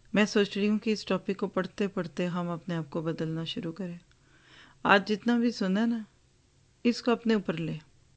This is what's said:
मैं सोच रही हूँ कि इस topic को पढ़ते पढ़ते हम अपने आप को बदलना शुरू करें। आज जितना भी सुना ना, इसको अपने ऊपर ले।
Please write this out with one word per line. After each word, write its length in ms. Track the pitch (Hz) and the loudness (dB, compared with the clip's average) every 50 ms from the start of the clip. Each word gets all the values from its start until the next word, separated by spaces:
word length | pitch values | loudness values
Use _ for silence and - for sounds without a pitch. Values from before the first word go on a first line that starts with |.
| _ - - | _ -2 2
मैं 100 | 196 214 | 2 2
सोच 300 | 196 - 214 202 196 - | 4 4 2 2 2 0
रही 100 | 196 202 | 0 0
हूँ 120 | 208 214 208 | 2 0 0
कि 140 | - 226 | 0 0
इस 140 | 214 202 - | -2 -2 0
topic 320 | - 190 185 - - 190 - | -2 -2 -2 0 -4 -4 -4
को 80 | 208 185 | -4 -2
पढ़ते 380 | - 185 185 185 - - 208 190 | -2 -2 -4 -4 -2 -2 -2 -2
पढ़ते 380 | - 190 170 170 - - 180 180 | -2 -4 -6 -4 -4 -4 -2 -2
हम 240 | 170 180 175 175 | -2 -2 -4 -4
अपने 220 | 170 170 - - 170 | -6 -6 -6 -4 -4
आप 140 | 165 156 - | -4 -4 -4
को 140 | - 175 | -6 -4
बदलना 420 | 156 165 160 - 160 160 160 165 165 | -4 -4 -4 -2 -4 -4 -4 -4 -6
शुरू 280 | 160 - - 180 165 | -6 -6 -6 -6 -8
करें। 260 | 165 - 190 175 175 175 - _ _ _ _ _ _ _ _ _ - - - - _ _ - | -8 -8 -10 -10 -10 -12 -16 _ _ _ _ _ _ _ _ _ -20 -20 -20 -20 _ _ 4
आज 220 | - 196 202 190 | 6 6 6 6
जितना 320 | 202 214 202 - 233 240 233 | 2 -2 0 2 2 2 4
भी 120 | 233 240 | 2 0
सुना 320 | 220 - 202 185 190 208 233 | 0 0 0 0 2 2 2
ना, 180 | 233 233 226 214 - _ _ _ _ _ _ _ _ _ _ _ _ _ _ - | 0 -2 -4 -6 -12 _ _ _ _ _ _ _ _ _ _ _ _ _ _ 0
इसको 260 | 240 233 - - 247 | 0 0 0 0 0
अपने 240 | 233 226 - 220 226 | 0 0 2 2 2
ऊपर 240 | 208 - - 170 160 | 2 2 -2 -4 -4
ले। 200 | 165 160 156 156 - _ _ _ _ _ _ | -4 -6 -6 -8 -12 _ _ _ _ _ _